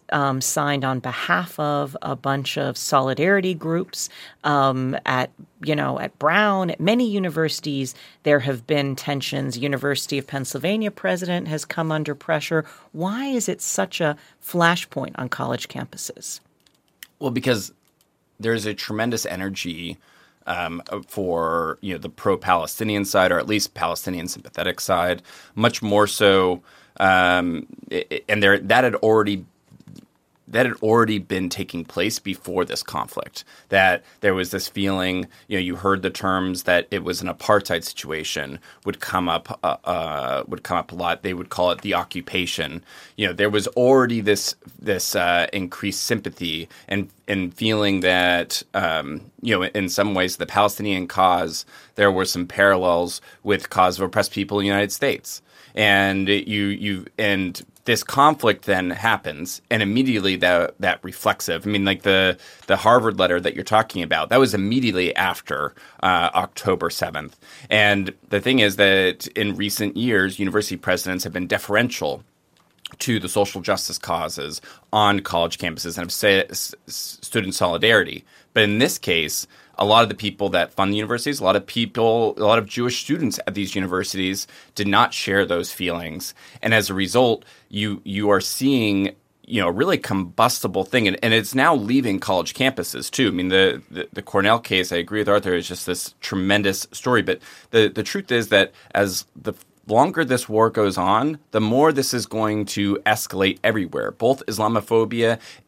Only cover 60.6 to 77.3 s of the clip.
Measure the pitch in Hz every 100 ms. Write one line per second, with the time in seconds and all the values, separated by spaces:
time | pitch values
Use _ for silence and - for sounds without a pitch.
60.6 | 87 - 92 - 90 - 110 98 - 82
61.6 | 101 104 98 92 101 95 92 90 - -
62.6 | - 92 110 123 113 95 92 90 82 -
63.6 | 95 107 113 98 80 80 78 123 131 98
64.6 | 98 123 123 92 90 - 92 - - 71
65.6 | 73 - - - 92 87 85 - 90 -
66.6 | - 90 85 - 82 76 73 - - -
67.6 | - 107 104 101 95 - - 104 110 131
68.6 | 104 95 98 95 92 82 - - 104 92
69.6 | 101 - 104 - 120 110 95 98 95 104
70.6 | 104 92 - 90 92 90 90 90 90 104
71.6 | - 104 123 - 76 67 - _ _ _
72.6 | _ _ - - - 113 90 107 101 98
73.6 | 87 95 - - - 85 80 - 73 -
74.6 | - - _ 107 104 101 98 85 85 -
75.6 | 87 80 85 82 85 - 107 98 - -
76.6 | - - - - - - -